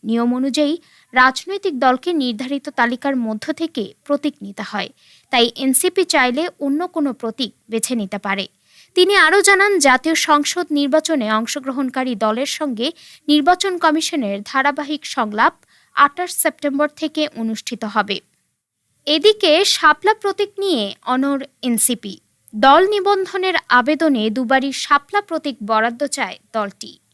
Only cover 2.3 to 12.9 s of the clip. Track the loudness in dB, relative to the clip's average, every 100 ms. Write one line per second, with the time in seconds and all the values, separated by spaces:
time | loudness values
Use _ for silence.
2.3 | -4 -6 -6 -6 -2 -2 0 -4 -2 -4
3.3 | -6 -6 -6 -6 -6 -8 _ -4 -4 -4
4.3 | -6 -14 -12 -8 -8 -8 _ _ _ _
5.3 | 2 2 0 -2 0 0 0 0 2 2
6.3 | 0 -4 -4 -4 -2 -4 -2 -4 -4 -8
7.3 | -6 -8 _ _ -6 -4 -4 -4 -6 -4
8.3 | -6 -6 _ _ _ _ 2 4 6 6
9.3 | 6 4 4 4 4 4 4 2 -2 2
10.3 | 2 2 -4 -2 -2 2 0 2 -2 0
11.3 | -2 -2 -6 -6 -4 -4 -4 -4 -2 -2
12.3 | -2 -4 -4 -6 -4 -6